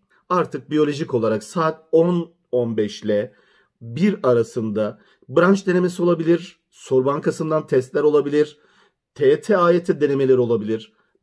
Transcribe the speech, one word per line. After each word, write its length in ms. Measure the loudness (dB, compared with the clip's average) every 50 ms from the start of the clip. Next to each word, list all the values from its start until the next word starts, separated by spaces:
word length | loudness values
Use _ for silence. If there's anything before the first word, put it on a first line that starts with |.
| _ _ _ _ _ _
Artık 400 | -2 -2 -2 -4 -6 -12 -10 -4
biyolojik 440 | 0 0 0 0 0 -4 -6 -4 -2
olarak 300 | -2 0 0 -2 -2 -6
saat 400 | -6 -4 -2 -2 -2 -4 -6 _ _
on, 400 | 2 2 2 2 0 -2 -4 -6 _ _ _ _
on 260 | -4 -2 -2 -2 -2 -2
beş 260 | -4 -4 -4 -8 -4
ile 300 | -2 -2 -2 -2 -4 -10 _ _ _ _ _ _ _ _ _
bir 380 | -18 -12 -6 0 0 0 0 0 0
arasında 760 | 0 2 2 0 -2 -4 -6 -6 -4 -4 -4 -4 -4 -6 -12 _ _ _ _ _ -2
branş 380 | 0 2 4 4 4 2 2 0
denemesi 360 | 0 0 0 -2 -2 -2 0
olabilir, 560 | 0 0 0 2 0 0 0 0 -8 -18 _ _ _
Sor 340 | _ _ -8 0 0 2 2
Bankası'ndan 600 | 2 -2 -2 -2 -4 -4 -2 -4 -2 -2 -4 -2 0
testler 340 | 0 0 0 0 -4 0
olabilir, 560 | 0 2 2 2 0 2 0 0 0 0 -2 _ _ _ _ _ _ _ _ _ _ _ _
T 140 | 0 2 2
Y 140 | 2 2
T, 160 | 0 0 0 2
A 140 | 4 4
Y 120 | 2 2 0
T 180 | -2 -2 0
denemeleri 360 | 0 0 0 0 2 2 4 2
olabilir. 560 | 4 2 0 -2 -2 -4 -6 -6 -6 -12 _ _ _ _ _ _